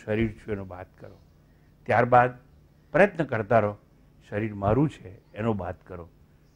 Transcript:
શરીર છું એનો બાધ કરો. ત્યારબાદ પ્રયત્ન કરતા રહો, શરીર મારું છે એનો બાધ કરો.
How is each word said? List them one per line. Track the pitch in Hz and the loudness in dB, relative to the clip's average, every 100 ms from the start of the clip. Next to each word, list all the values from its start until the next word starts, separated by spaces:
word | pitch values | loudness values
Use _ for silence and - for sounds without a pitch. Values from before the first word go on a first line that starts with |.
| - | -4
શરીર | 107 113 | -2 -2
છું | 104 - | -4 -10
એનો | 98 98 | -10 -10
બાધ | 90 92 - | -16 -18 -20
કરો. | 98 - - _ _ _ _ _ - | -20 -20 -20 _ _ _ _ _ 0
ત્યારબાદ | 110 120 123 127 127 _ _ _ _ _ | 2 6 4 4 -2 _ _ _ _ _
પ્રયત્ન | 151 196 165 | 2 2 2
કરતા | 135 113 104 113 | -4 -2 2 2
રહો, | 104 104 _ _ _ _ - | 2 -4 _ _ _ _ -8
શરીર | 104 110 | -6 -4
મારું | 101 98 117 147 | -2 0 2 0
છે | - 92 95 _ | -2 -20 -20 _
એનો | 101 113 | -6 -4
બાધ | 104 90 92 - | -2 -6 -10 -14
કરો. | 87 82 _ _ _ _ | -16 -16 _ _ _ _